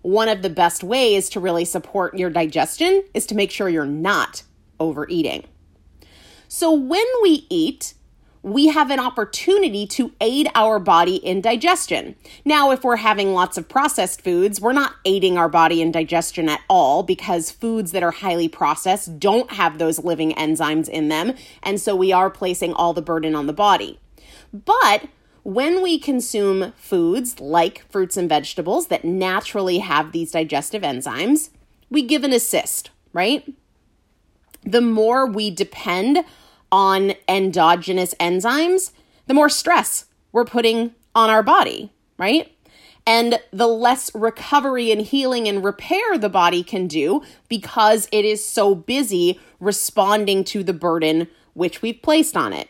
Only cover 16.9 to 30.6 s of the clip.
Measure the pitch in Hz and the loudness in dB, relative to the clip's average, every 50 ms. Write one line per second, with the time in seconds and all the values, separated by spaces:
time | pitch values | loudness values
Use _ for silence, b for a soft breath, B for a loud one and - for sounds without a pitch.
16.9 | 139 165 190 175 185 175 - - 185 170 156 - - _ - 233 226 220 208 165 | 2 0 0 -2 -4 -4 -2 -4 -4 -4 -4 -6 -10 _ -6 -4 -4 -4 -6 -4
17.9 | 170 190 170 170 165 - - 196 175 175 170 165 - - - 147 151 - - 190 | -4 -2 -2 -2 -4 -4 -4 -4 -2 -2 -2 -4 -2 -2 -2 -2 -2 -2 0 -2
18.9 | 185 208 - - 170 147 - 202 190 240 247 - - 196 190 165 156 156 170 160 | -2 -2 -2 -10 -12 -2 0 2 2 2 0 -2 -4 -2 -2 -2 0 0 -2 -2
19.9 | 165 160 147 175 170 151 160 156 156 - 156 151 160 156 165 151 156 156 160 - | -2 -2 -4 -4 -4 -2 -2 -4 -2 -2 -2 -2 -2 0 0 -2 0 -2 -2 -4
20.9 | - 160 156 151 156 156 170 226 262 B B B B B B 202 196 208 - - | -4 -4 -2 -2 -2 -2 -2 -4 -4 B B B B B B -4 -4 -2 -2 -2
21.9 | 202 185 185 190 190 180 185 190 190 - 202 190 180 - - 170 170 - 175 170 | 0 2 2 4 4 4 2 2 -2 -4 -6 -4 -4 -4 -4 -4 -2 0 0 0
22.9 | 170 175 156 - 170 165 156 160 156 151 143 143 151 156 208 208 190 175 104 - | 0 -2 -4 -4 -4 -2 -2 -2 -2 -2 -4 -4 -2 2 4 4 4 2 0 -6
23.9 | - - _ _ _ b b b b b b b b 202 - - 415 480 494 - | -12 -18 _ _ _ b b b b b b b b -16 -2 0 2 4 4 4
24.9 | - - - 285 b b b b b b b 208 190 226 269 311 349 370 370 359 | 4 2 -2 -8 b b b b b b b -6 -4 -2 0 0 0 0 0 0
25.9 | 330 294 - - 277 247 240 - - 220 202 196 190 190 190 - - _ - - | 0 -2 0 -2 -2 -2 -2 -2 -2 0 0 2 2 0 -2 -4 -8 _ -8 -2
26.9 | 208 180 170 165 180 254 247 247 - - 135 143 156 170 170 190 208 - _ _ | 0 2 2 2 0 0 -2 -6 -10 -10 -8 -2 0 2 2 0 -2 -8 _ _
27.9 | - 202 185 175 - 202 180 170 156 151 143 - - - 165 165 208 311 349 - | -4 -4 -4 -2 -2 -4 -2 0 0 0 -2 -4 -8 -8 -4 -2 -2 -2 -2 -2
28.9 | 180 - - 170 180 190 185 185 185 196 214 - - 214 196 185 180 175 196 185 | -4 -4 -2 -4 -2 -2 -2 -2 -2 -4 -4 -4 -6 -4 -2 0 -2 -2 -2 0
29.9 | 151 147 156 156 - 165 165 156 - 170 160 151 151 139 | -2 -2 -2 -2 -4 -6 -6 -4 -2 -4 -4 -2 -2 -4